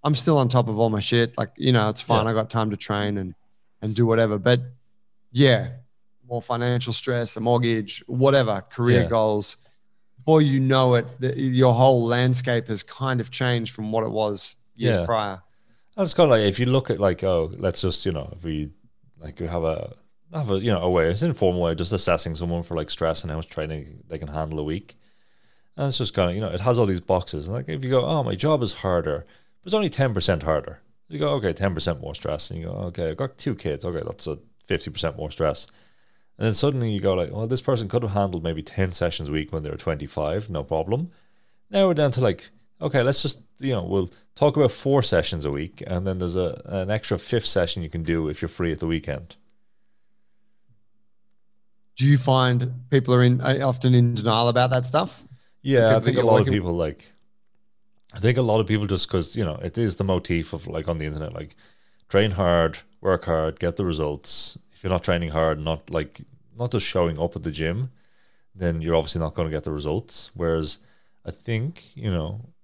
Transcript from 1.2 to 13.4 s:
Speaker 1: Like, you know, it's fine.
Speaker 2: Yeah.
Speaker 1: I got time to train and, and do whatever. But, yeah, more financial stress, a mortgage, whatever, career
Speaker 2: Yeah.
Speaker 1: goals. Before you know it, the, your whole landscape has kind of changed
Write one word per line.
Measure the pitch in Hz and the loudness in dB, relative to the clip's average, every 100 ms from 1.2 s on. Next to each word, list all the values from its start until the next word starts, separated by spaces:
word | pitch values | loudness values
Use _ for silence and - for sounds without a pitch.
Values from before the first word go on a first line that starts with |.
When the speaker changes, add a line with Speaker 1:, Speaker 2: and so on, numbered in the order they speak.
| 117 - | 0 -2
Speaker 1:
Like, | 110 - | -8 -2
you | 123 120 | 2 4
know, | 107 | 2
it's | 110 | -2
fine. | - 113 | 0 2
Speaker 2:
Yeah. | 110 | 2
Speaker 1:
I | |
got | 110 110 | 0 -2
time | 117 107 | -2 -2
to | 101 | -4
train | - 104 104 101 | -4 -2 -2 -4
and, | 92 85 _ _ _ _ | -6 -12 _ _ _ _
and | 107 | -6
do | 110 117 | 0 4
whatever. | 113 113 104 | 4 2 2
But, | 117 123 127 - _ _ _ _ _ | 2 2 0 -16 _ _ _ _ _
yeah, | 120 135 113 - - - _ _ _ 123 | 4 4 4 0 -12 -20 _ _ _ -10
more | 120 | -10
financial | - 120 120 123 120 | -4 -2 0 -2 -2
stress, | 113 - 123 113 - | -4 -2 -2 -4 -4
a | |
mortgage, | 113 120 117 113 101 - - | 2 2 2 0 -4 -12 -8
whatever, | 127 135 139 117 101 - - | 2 4 6 4 -2 -6 -2
career | 120 120 | 4 4
Speaker 2:
Yeah. | 85 | 4
Speaker 1:
goals. | 117 110 104 101 - _ _ _ _ _ - | 2 2 2 -2 -8 _ _ _ _ _ -8
Before | 139 160 | 4 6
you | 151 135 | 6 4
know | 131 131 127 | 4 6 6
it, | 123 117 - | 4 2 -6
the, | 127 127 | -4 -2
your | 135 127 127 | 0 6 6
whole | 117 131 127 | 8 6 6
landscape | 117 120 127 127 127 117 117 | 4 2 2 2 2 -2 -2
has | 107 | -6
kind | - - 135 127 | -6 -6 -4 -2
of | 110 | -4
changed | - | -4